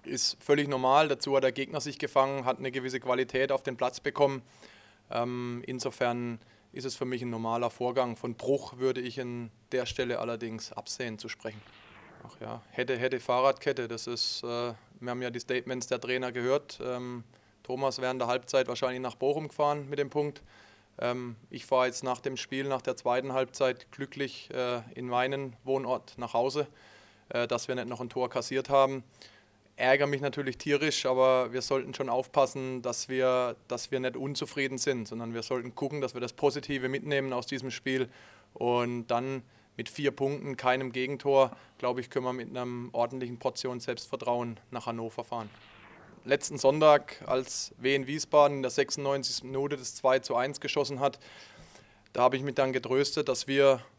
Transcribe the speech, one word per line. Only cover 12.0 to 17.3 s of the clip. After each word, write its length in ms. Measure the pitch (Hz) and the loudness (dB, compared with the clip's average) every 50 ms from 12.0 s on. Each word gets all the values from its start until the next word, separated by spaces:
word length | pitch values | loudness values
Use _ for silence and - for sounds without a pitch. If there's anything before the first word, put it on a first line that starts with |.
| - - - - | -20 -20 -20 -20
Ach 140 | - - - - | -20 -20 -14 -12
ja, 220 | 113 110 117 117 - - | -10 -8 -8 -10 -12 -10
hätte, 280 | - - 127 131 131 113 | -4 -4 -2 0 0 0
hätte 200 | 123 131 131 120 | 0 0 0 -2
Fahrradkette, 680 | - - 123 123 131 139 131 - - 147 135 131 120 113 | 0 0 2 4 4 4 2 2 -2 -2 -2 -2 -4 -4
das 180 | 117 113 - | -6 -8 -6
ist, 380 | 120 120 113 - - - - - | -6 -4 -4 -2 -4 -4 -6 -6
äh, 300 | 120 120 120 120 120 113 - - _ - - | -4 -4 -2 -4 -4 -6 -10 -16 _ -18 -10
wir 100 | 123 123 | -8 -6
haben 120 | 123 123 | -6 -4
ja 80 | 127 123 | -4 -6
die 100 | 117 123 | -6 -8
Statements 460 | - - 127 127 - - 127 127 117 | -4 -2 -2 -2 0 -2 -6 -6 -2
der 160 | - 127 117 | -2 -2 -2
Trainer 300 | - 120 127 127 127 123 | 0 -2 -2 0 -2 -2
gehört. 460 | 120 123 120 127 135 147 - - - - 123 | -4 -2 2 2 2 2 0 -6 -12 -8 -6
Ähm, 400 | 123 123 123 123 123 123 120 117 _ | -6 -6 -6 -6 -8 -8 -10 -12 _